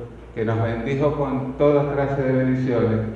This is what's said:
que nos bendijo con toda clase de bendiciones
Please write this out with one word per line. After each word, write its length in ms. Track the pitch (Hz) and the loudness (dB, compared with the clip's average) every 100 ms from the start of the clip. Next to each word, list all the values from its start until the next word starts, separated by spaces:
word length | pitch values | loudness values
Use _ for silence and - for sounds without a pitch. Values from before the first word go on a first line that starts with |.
| - - - | -10 -16 -12
que 120 | 117 110 | -4 -2
nos 160 | 110 | 0
bendijo 540 | 113 117 127 135 147 147 | 0 -2 -2 0 0 0
con 360 | 135 127 127 - | -2 -2 -4 2
toda 360 | 147 143 143 | 4 4 2
clase 280 | 139 139 139 | 0 -2 0
de 120 | 131 | 2
bendiciones 680 | 127 131 127 127 117 110 110 110 | 2 2 2 2 2 2 2 -2